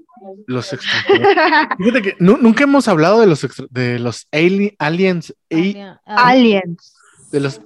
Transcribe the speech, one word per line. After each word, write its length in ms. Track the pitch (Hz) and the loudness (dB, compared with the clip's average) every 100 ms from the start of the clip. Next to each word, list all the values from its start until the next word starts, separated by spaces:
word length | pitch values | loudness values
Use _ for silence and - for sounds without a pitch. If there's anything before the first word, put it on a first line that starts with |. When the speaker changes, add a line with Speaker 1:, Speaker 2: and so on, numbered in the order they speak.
| _ 226 196 202 214 | _ -20 -20 -20 -10
Speaker 1:
Los 260 | 127 - | -8 -8
extraterrestres. 640 | - - - - 392 392 359 | -10 -6 -4 0 0 2 2
Speaker 2:
<laughs> 420 | 320 302 330 - | 2 0 -2 -2
Speaker 1:
Fíjate 240 | 202 247 | -2 -2
que 140 | 196 - | -4 0
nu-, 180 | 180 269 | 2 4
nunca 260 | 226 220 | 4 4
hemos 240 | 285 277 233 | 2 2 2
hablado 320 | 165 165 220 | 2 2 4
de 60 | 214 | 4
los 180 | 147 | 2
extra-, 220 | 127 - 131 | -4 -10 -12
de 280 | 127 123 123 | -6 -4 -4
los 280 | 120 - - | -6 -8 -6
ali-, 420 | 151 175 196 202 - | 0 0 0 -2 -4
aliens, 560 | 147 170 190 175 - - _ | -6 -2 -2 -2 -8 -18 _
Speaker 3:
Alien, 360 | 160 190 202 196 | -4 -2 -6 -14
Speaker 1:
a-, 120 | 175 - | -20 -6
Speaker 3:
al- 240 | 214 247 | 0 2
Speaker 2:
Aliens. 640 | 262 233 196 180 170 - _ _ _ _ | 4 4 2 -2 -12 -18 _ _ _ _
Speaker 1:
de 100 | 143 | -4
los 200 | 139 139 | -4 -6